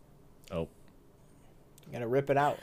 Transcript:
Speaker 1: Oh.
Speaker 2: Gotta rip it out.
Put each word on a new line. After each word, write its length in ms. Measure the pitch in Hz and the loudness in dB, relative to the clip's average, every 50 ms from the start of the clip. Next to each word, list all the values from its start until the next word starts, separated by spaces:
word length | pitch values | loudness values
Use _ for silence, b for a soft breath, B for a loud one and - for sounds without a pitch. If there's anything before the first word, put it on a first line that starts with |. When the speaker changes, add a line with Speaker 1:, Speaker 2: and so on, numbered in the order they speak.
| - - - - - - - - - - | -20 -20 -20 -20 -20 -20 -20 -20 -14 -8
Speaker 1:
Oh. 180 | 95 85 82 - - - - - - - - - - - - - - - - - - - - - - - - - | -6 -4 -4 -6 -8 -16 -20 -20 -20 -20 -20 -20 -20 -20 -20 -20 -20 -20 -20 -20 -20 -20 -20 -20 -20 -20 -18 -12
Speaker 2:
Gotta 160 | 135 117 120 113 | -10 -8 -4 0
rip 220 | 123 139 135 139 | 0 0 2 2
it 80 | 139 139 | 2 2
out. 200 | 143 147 - - | 4 2 0 -2